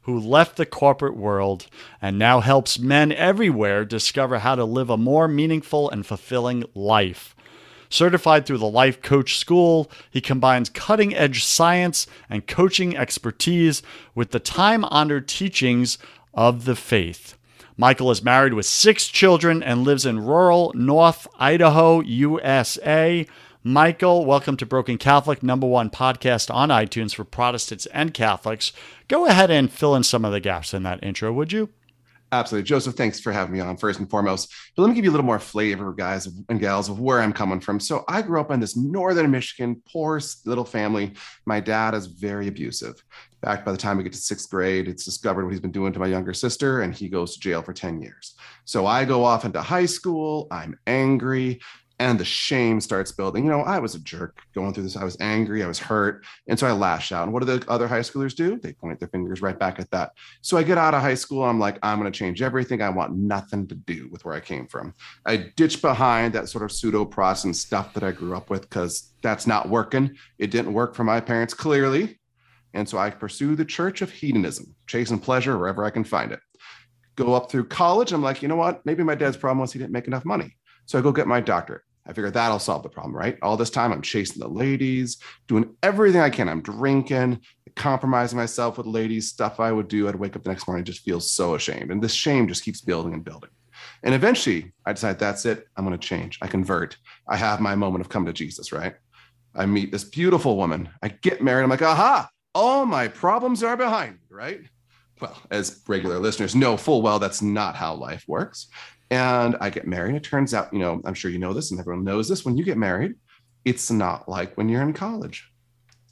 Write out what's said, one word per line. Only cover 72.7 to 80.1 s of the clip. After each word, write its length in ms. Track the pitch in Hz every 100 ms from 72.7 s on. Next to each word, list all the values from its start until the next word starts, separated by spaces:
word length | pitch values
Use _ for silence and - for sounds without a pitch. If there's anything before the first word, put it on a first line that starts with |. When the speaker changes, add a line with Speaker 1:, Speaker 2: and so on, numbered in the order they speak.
Speaker 2:
And 140 | 101 101
so 80 | 98
I 140 | 104
pursue 460 | - 104 - 143 156
the 80 |
church 380 | 156 - 190 190
of 100 | 185
hedonism, 640 | - 151 113 85 - - _ -
chasing 320 | 117 117 107
pleasure 400 | - 127 127 110
wherever 260 | 90 98
I 60 | 104
can 140 | 113
find 260 | 107 90 55
it. 80 | 55 _ _ - - _ _ _ -
Go 180 | 123
up 160 | 123 123
through 140 | 131
college. 480 | 117 - 175 202 240
I'm 100 | 165
like, 180 | 135 135
"You 60 | 147
know 80 |
what? 320 | 165 170 170 147
Maybe 160 | 160
my 140 | 160 147
dad's 200 | 143 131
problem 220 | 135 131
was 140 | 127
he 80 | 123
didn't 100 | 127
make 160 | 123
enough 180 | 131